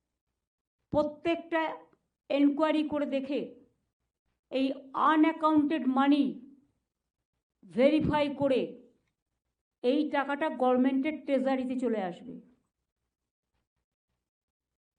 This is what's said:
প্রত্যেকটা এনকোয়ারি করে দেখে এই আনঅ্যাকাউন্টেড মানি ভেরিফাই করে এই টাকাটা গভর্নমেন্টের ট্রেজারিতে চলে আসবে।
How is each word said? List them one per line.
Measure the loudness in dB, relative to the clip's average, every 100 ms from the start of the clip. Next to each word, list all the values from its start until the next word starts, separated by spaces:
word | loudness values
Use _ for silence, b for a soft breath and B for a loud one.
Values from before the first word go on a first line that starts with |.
| _ _ _ _ _ _ _ _ _
প্রত্যেকটা | -2 -2 -2 -4 -4 -2 -2 -2 -6 -16 _ _ _ -4 2
এনকোয়ারি | 2 4 2 0 -2
করে | -4 -2 -4
দেখে | -4 -6 -6 -12 _ _ _ _ _ _ _ _ -8 -2
এই | -2 -4 -8 -2 2
আনঅ্যাকাউন্টেড | 4 4 2 2 2 2 0 0 2
মানি | 4 4 2 -4 -14 -20 _ _ _ _ _ _ _ _ _ _ -10 2
ভেরিফাই | 4 4 0 0 -2 -2
করে | 0 0 -2 -8 -20 _ _ _ _ _ _ _ _ _ 0
এই | 0 0 -2
টাকাটা | -2 -2 -4 0
গভর্নমেন্টের | 2 4 2 0 -2 -4 -2
ট্রেজারিতে | -2 0 -2 -2 -4
চলে | -2 -2 -4
আসবে। | -8 -14 -18 -20 _ _ _ _ _ _ _ _ _ _ _ _ _ _ _ _ _ _ _ _ _ _ _ _